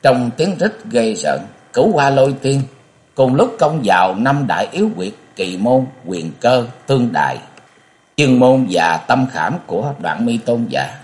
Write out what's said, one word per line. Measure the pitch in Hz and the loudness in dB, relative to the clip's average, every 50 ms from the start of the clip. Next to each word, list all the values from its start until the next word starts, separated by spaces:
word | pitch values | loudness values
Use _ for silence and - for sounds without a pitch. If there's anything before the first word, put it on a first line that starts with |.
Trong | - 143 127 127 123 120 117 - | 4 2 2 2 0 -4 -2 -2
tiếng | 156 196 190 143 | -2 -2 0 -2
rít | 165 214 - - - 113 | -2 -2 -4 -6 -14 -4
ghê | 113 120 113 113 107 | -2 0 0 0 -2
rợn, | 90 - 76 69 69 - - - - _ _ - | -2 -2 -2 -2 -4 -6 -12 -20 -20 _ _ 0
Cửu | 117 143 214 | 2 2 2
Hoa | 202 151 139 139 | 2 2 2 2
Lôi | 139 139 131 143 139 135 | 4 4 4 2 2 -2
Tiên | - 131 135 139 135 - - - _ _ _ _ _ _ _ | -2 0 0 0 -2 -4 -8 -20 _ _ _ _ _ _ _
cùng | - 131 131 127 | 0 2 2 4
lúc | 147 220 262 - - | 2 2 0 2 0
công | 160 151 156 156 120 | 0 0 0 0 0
vào | 104 92 90 90 95 92 | 2 2 2 2 2 0
năm | 98 117 135 143 143 139 110 | 0 0 0 0 0 0 -2
đại | 80 85 104 - | -2 -2 -4 -4
yếu | - 160 208 220 208 | -2 -2 -2 -2 -2
quyệt | 170 - 98 104 - - _ _ | -4 -8 -8 -10 -14 -20 _ _
kỳ | - 95 92 92 90 | -8 -6 -6 -4 -2
môn, | 104 120 127 131 131 131 - - - | 0 2 2 2 0 -2 -10 -16 -12
quyền | 85 92 87 80 82 73 - | -8 -8 -8 -8 -8 -10 -2
cơ, | - 117 127 127 117 113 127 - - - | 0 2 2 2 0 -4 -10 -18 -2 0
tương | 135 131 123 120 104 | 0 2 2 0 0
đại, | 78 71 67 65 - - - - - _ _ _ _ _ _ _ _ _ _ _ | 0 -2 -2 -4 -6 -12 -20 -20 -20 _ _ _ _ _ _ _ _ _ _ _
chương | - 147 135 127 123 | 0 2 4 4 6
môn | 127 127 131 135 131 101 | 6 6 6 4 2 0
và | 92 85 82 82 82 82 | 0 0 2 2 0 -2
tâm | - - 123 131 127 - | 0 0 0 0 0 -2
khảm | - - 80 90 143 180 - - | -4 -4 -4 -4 -4 -8 -8 -6
của | 82 90 143 147 143 143 | -6 -4 -4 -4 -8 -6
Đoạn | - 85 76 92 117 | -6 -6 -4 -2 -2
Mi | 117 117 113 | -2 -2 -4
Tôn | - - 120 117 117 95 | -2 -2 -2 -2 -2 -4
giả. | - 69 67 - - - | -4 -6 -6 -6 -8 -16